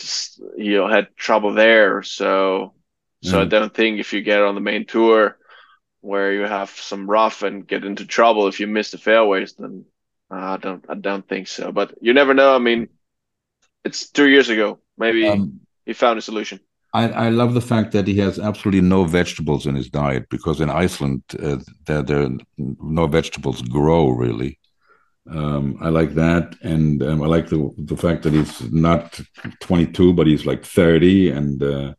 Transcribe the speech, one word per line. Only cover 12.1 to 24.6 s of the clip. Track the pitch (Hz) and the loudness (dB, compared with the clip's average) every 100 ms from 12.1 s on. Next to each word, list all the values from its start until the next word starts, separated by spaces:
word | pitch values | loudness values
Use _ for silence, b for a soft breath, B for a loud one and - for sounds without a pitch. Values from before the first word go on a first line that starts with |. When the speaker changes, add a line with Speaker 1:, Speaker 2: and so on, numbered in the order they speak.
Speaker 1:
never | 131 135 | 4 6
know. | 135 135 | 6 6
I | 131 | 6
mean, | 120 117 113 _ _ _ _ _ _ _ _ _ | 2 0 -4 _ _ _ _ _ _ _ _ _
it's | - - - | -12 -10 -4
two | - 143 | 2 6
years | 139 120 | 6 4
ago. | 107 104 104 _ - | 2 -2 -4 _ -4
Maybe | 113 113 107 | -2 0 0
Speaker 2:
Um, | 101 87 - _ _ - | 0 -2 -8 _ _ -12
Speaker 1:
he | |
found | 113 123 113 | -2 0 0
a | |
solution. | 110 107 104 98 _ _ _ | -4 -8 -10 -12 _ _ _
Speaker 2:
I, | 110 117 | -2 -2
I | 117 117 | -2 0
love | 113 120 | 2 2
the | 120 | 0
fact | - 113 107 | 0 0 0
that | 104 98 | 0 0
he | 98 | 0
has | 98 85 | 0 -2
absolutely | 104 101 104 95 | -6 -4 0 2
no | 90 95 | 4 4
vegetables | 87 87 87 - 78 71 76 | 2 2 0 -4 -4 -2 -2
in | 69 | -4
his | 62 | -4
diet, | 73 71 64 - | -4 -2 -4 -6
because | - 82 76 | -8 -4 -4
in | 78 | -2
Iceland, | 73 90 - 71 65 - - | 0 -2 -2 -4 -4 -8 -8
uh, | 78 69 - - - | -6 -6 -10 -12 -4
there, | 76 | -4
there | 69 71 69 65 - - | -2 0 -2 -4 -12 -12
no | 67 - 76 80 80 | -10 -10 -6 -2 0
vegetables | 80 - - 69 62 | 0 -2 -6 -6 -6
grow | 60 71 76 82 69 | -4 0 4 4 2
really. | 60 60 57 67 - | 0 -2 -4 -8 -10